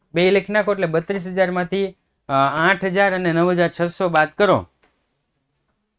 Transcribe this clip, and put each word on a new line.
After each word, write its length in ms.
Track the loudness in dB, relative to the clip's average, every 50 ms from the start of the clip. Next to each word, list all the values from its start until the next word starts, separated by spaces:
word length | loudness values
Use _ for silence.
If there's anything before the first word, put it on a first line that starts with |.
| _ _ -2
બે 180 | 0 2 2
લખી 220 | 2 2 0 0 -2
નાખો 180 | -2 0 0
એટલે 160 | -2 -2 -2 -2
બત્રીસ 400 | -2 -2 -2 -4 -4 -6 -6 -4
હજારમાંથી, 680 | -2 0 0 0 0 -2 -4 -4 -4 -4 -4 -4 -6 _ _ _ _ _ _ -4
અ, 60 | 0
આઠ 520 | 0 0 0 0 0 2 0 0 0 -2
હજાર 280 | -2 0 0 0 2 0
અને 200 | 0 -2 0 0
નવ 180 | 0 2 2
હજાર 180 | 2 2 0 0
છસો 400 | -2 -2 -4 -4 -2 -2 -2 0
બાદ 200 | 2 2 0 0
કરો. 400 | 0 0 2 2 2 2 0 -4 _ _ _ _ _ _ _ _ _ _ _ _ _ _ _ _ _ _ _ _ _ _ _ _ _